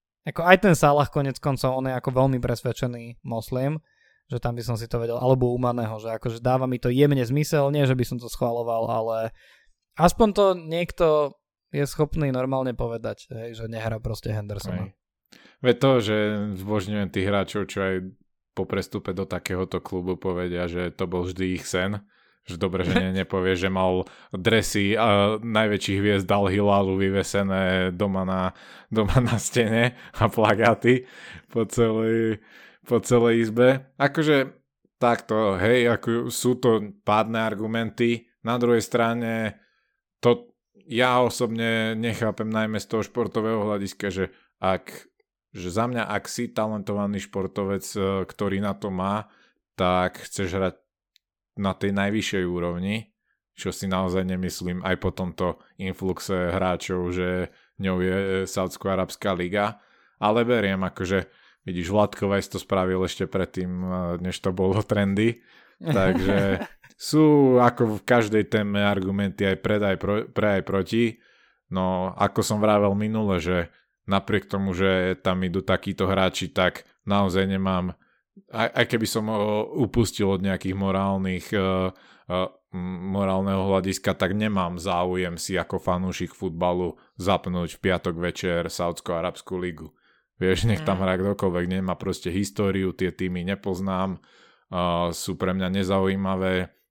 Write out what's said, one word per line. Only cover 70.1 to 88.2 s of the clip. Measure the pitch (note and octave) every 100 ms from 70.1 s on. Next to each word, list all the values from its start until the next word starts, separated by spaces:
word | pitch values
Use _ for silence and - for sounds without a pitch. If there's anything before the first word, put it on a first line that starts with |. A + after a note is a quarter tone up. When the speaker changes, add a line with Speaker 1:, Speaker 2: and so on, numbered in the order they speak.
| G#2 -
Speaker 2:
pre, | - G#2
aj | G2
proti. | E2+ G2 F#2 A2 A#2 A2 _ _ _ _ _
No, | F#2 F#2 F#2 F#2
ako | - G2 -
som | G#2 G#2+
vravel | G#2+ G#2 G2+
minule, | G2 G#2+ A2 G#2+ F#2
že | D#2+ F2+ E2+ _ _ _ -
napriek | G2 - G#2 -
tomu, | G2 G2
že | F2 F#2+ F#2 F#2 F#2
tam | F#2+ F#2
idú | F#2 F2+
takíto | - F#2 - F#2 F#2
hráči, | F#2+ F#2 - F2+
tak | - F2+ - - _
naozaj | - G2+ G2 F2+ F#2+
nemám, | F#2+ F#2+ F#2 F2+ F2+ _ _ _ - _
aj, | G#2+ A2+
aj | - A#2
keby | A#2
som, | A2 A2+ G#2+
o, | A2 G#2 G#2+ A2 -
upustil | A#2 A#2+ G#2+ - G2+
od | G2
nejakých | G2 F#2 G2
morálnych, | F#2+ G2 F#2+ G2 G2 F#2+ F#2 -
e, | G#2+
e, | F#2+ F#2 F#2 - - - - F2+ F#2 - _
m-, | F#2 F2+ F2+ F#2+
morálneho | G2 G2 F#2+ G2 F#2+ F#2+
hľadiska, | F#2+ F#2 F#2 -
tak | F#2+ F#2
nemám | G#2 A2 G2+ F2 F2
záujem | F2 F2 F2+ F2+ F2+ E2+
si | - F#2
ako | E2 F#2
fanúšik | - F2+ F#2 F2 F2+
futbalu | - F#2+ E2 F2 F2+ F2 - _ -
zapnúť | F#2 F#2 - F2+ E2+ -
v |
piatok | G2 F2+ F#2+
večer | E2